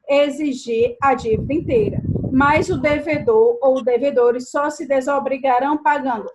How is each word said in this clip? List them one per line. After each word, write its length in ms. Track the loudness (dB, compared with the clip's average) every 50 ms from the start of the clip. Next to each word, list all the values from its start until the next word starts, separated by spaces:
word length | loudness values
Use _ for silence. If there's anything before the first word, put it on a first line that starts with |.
| _ 0
exigir 880 | 2 2 2 2 0 -2 -4 -4 -4 -4 -6 -4 0 0 0 0 0 0
a 120 | 2 2 2
dívida 380 | 0 0 -2 -2 -2 -2 -2 -4
inteira. 480 | -4 -2 0 0 2 2 0 -2 -4 -4 -2 -4 -4 -2 0
Mas 360 | 2 2 4 4 4 2 0 -2
o 80 | -2 -2
devedor 800 | 0 0 -2 -2 -2 -4 -4 -2 0 2 4 4 4 4 2 2
ou 200 | 2 2 2 2
devedores 680 | 0 0 0 0 0 0 2 2 2 2 2 0 -4 -6
só 200 | -4 -4 -2 -4
se 160 | -4 -6 -4
desobrigarão 960 | -2 -2 -2 0 0 -2 -2 -2 -4 -4 -2 0 0 2 2 2 0 -2 0
pagando 440 | 0 0 0 0 -2 -4 -4 -6 -8 -10